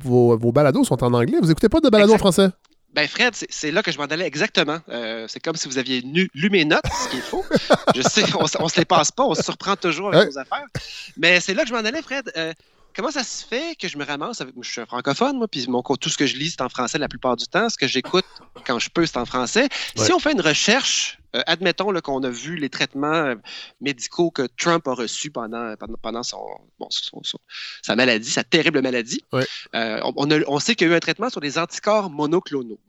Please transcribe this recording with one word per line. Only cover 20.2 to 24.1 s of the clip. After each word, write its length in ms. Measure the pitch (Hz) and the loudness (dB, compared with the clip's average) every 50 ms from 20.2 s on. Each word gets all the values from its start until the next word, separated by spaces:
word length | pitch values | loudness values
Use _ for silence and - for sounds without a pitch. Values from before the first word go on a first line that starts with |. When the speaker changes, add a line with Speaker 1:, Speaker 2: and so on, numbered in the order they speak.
| - 302 | 2 2
Speaker 2:
une 80 | 302 196 | 2 2
recherche, 800 | 160 156 147 - - 202 226 262 - - - - - - - _ _ _ - | 2 2 2 4 4 4 4 4 2 0 0 0 -2 -4 -6 _ _ _ -4
euh, 60 | 123 - | -4 0
admettons, 460 | 160 170 165 185 175 165 - 190 208 | 0 0 0 0 -2 0 0 -2 -2
là, 80 | 190 165 | -2 -2
qu'on 240 | - 143 135 131 135 | -2 -4 -4 -2 -2
a 40 | 127 | -4
vu 280 | 120 117 127 156 170 | -6 -6 -8 -8 -6
les 120 | 156 143 131 | -6 -6 -4
traitements, 360 | - - 147 - - 135 147 151 160 | -4 -4 -4 -4 -4 -4 -2 0 0
euh, 200 | 165 151 135 120 101 - - - - - - _ - | 0 0 -2 -4 -6 -10 -16 -16 -16 -16 -18 _ -8
médicaux 520 | 120 143 139 - - - | -6 -6 -6 -6 -8 -6